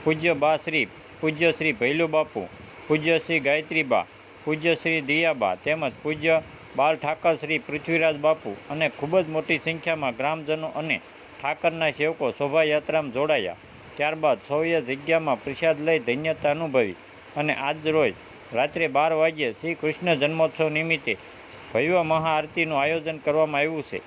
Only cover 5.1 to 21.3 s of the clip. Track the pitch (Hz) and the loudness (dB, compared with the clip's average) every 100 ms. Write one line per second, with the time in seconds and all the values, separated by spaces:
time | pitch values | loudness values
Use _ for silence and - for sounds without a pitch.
5.1 | 151 165 143 101 92 - 160 143 - 151 | 2 2 2 0 0 -2 -2 -2 -4 -6
6.1 | 156 160 160 - - - - 143 156 147 | -2 2 2 0 -18 -12 0 2 2 -2
7.1 | 160 175 156 151 156 - 147 151 165 160 | 0 0 0 -2 -4 -4 -8 -2 2 2
8.1 | 147 151 156 117 98 - 151 156 - 147 | 2 2 2 -2 -10 -8 -2 -2 -2 0
9.1 | 180 160 160 156 160 160 165 170 160 139 | 2 2 -4 -2 -2 -2 -6 -4 -2 -2
10.1 | 117 139 160 147 156 160 - 160 113 - | -2 -4 -2 -4 -4 -4 -6 -4 -4 -6
11.1 | - - - 139 156 170 160 160 143 147 | -20 -20 -8 -6 0 -2 0 -2 0 -2
12.1 | 165 135 104 143 151 156 151 143 156 147 | 0 -2 -2 0 2 4 2 2 -2 0
13.1 | 120 151 147 92 85 - - - - 147 | -2 0 0 0 -8 -16 -20 -20 -4 -4
14.1 | 160 151 120 - 147 165 165 123 139 147 | 0 2 2 0 -2 0 0 -2 -6 0
15.1 | 165 156 123 - 135 165 151 156 160 117 | 2 2 -2 -2 -2 0 0 2 0 0
16.1 | 127 160 156 147 151 165 131 107 90 - | -2 -2 -2 0 0 0 2 2 -2 -16
17.1 | - - - 151 139 139 156 156 156 131 | -20 -12 -4 -2 -2 -2 -2 0 2 2
18.1 | 90 - - - 113 147 175 160 135 160 | 0 -16 -20 -6 0 0 0 0 2 2
19.1 | 160 160 156 131 107 165 165 156 156 175 | 4 2 2 -4 -4 -6 -4 -4 -2 0
20.1 | 156 147 160 160 - 156 151 165 160 123 | 2 2 2 0 2 -2 0 -2 -2 -2
21.1 | 101 - | -6 -8